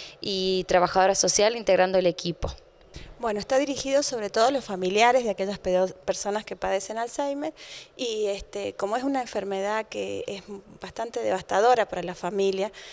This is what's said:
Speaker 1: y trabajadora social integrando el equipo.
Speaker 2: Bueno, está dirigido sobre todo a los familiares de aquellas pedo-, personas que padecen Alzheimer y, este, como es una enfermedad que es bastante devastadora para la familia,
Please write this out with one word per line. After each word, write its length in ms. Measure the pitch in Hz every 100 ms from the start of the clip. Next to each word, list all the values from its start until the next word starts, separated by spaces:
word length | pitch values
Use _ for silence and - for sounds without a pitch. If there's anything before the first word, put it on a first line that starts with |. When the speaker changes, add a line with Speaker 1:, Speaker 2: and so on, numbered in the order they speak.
| - -
Speaker 1:
y 440 | - 190 185 185 180
trabajadora 460 | 180 180 190 190
social 420 | 196 185 - 208 233
integrando 400 | 202 180 185 185
el 100 | 180
equipo. 460 | 165 175 165 - - - _ - - - -
Speaker 2:
Bueno, 220 | 233 208
está 180 | 190 269
dirigido 440 | 285 262 269 277
sobre 260 | 285 233 208
todo 180 | 214 240
a 40 |
los 140 | 277
familiares 600 | 220 185 185 208 233 254
de 60 | 233
aquellas 280 | 190 196 190
pedo-, 360 | 185 180 185 -
personas 400 | - 185 202 214
que 120 | - 190
padecen 420 | 190 196 - 220
Alzheimer 560 | 233 - 285 277 311 - - - - -
y, 300 | 240 214 208
este, 480 | 196 - 208 202
como 240 | - 196 233
es 40 |
una 200 | 269 269
enfermedad 640 | 233 214 196 196 202 220 214
que 380 | 214 190 202 -
es 160 | 196 202 196 - -
bastante 400 | 185 - 233 233
devastadora 680 | 220 185 - 190 233 240 196
para 140 | 185
la 120 | 175
familia, 560 | 175 175 196 196 190 208 - -